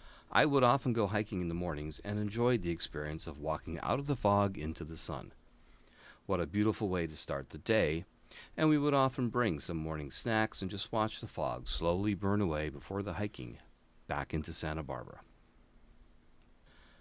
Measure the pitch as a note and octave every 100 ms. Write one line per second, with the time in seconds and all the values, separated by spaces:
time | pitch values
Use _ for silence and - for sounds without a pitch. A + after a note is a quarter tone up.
0 | - - - - D3 C#3 B2 C3+ C3 A#2
1 | G2+ G#2 G#2+ F#2+ F2 E2 F2 D2 D2+ -
2 | - G#2 G#2 A2 A#2+ B2 F2 E2 - D2+
3 | D2+ D#2 - C#2+ D2+ D#2 - D#2+ - B2+
4 | C#3+ C#3 G2+ G2+ G2+ F#2+ D#2 D#2+ D#2 D#2+
5 | - C#2+ - - - - - - - -
6 | - - - F#2 D#2+ G2+ G#2+ G#2 G#2 F2+
7 | D#2+ D#2 - C#2 C#2 D#2 - A2 D#2+ E2
8 | - - - - - - D#3 D3+ D3 C#3+
9 | C3+ C3 A#2+ A#2+ A#2 D2+ - E2 D#2 D#2
10 | C#2+ - A#2+ A2 A2 - F#2+ G2+ - A2+
11 | G#2+ - A2+ - C#2 B1 A#1+ - E2 F2+
12 | G#2+ F#2 G2 G#2 F#2+ D2+ D2+ C#2+ - G2
13 | G2+ F2 G#2 - A#1+ A#1 - - _ -
14 | - C#2+ C#2 D#2+ D#2 D#2+ D#2+ D#2 C#2 B1+
15 | - - - - - - - - - -
16 | - - - - - - - - - -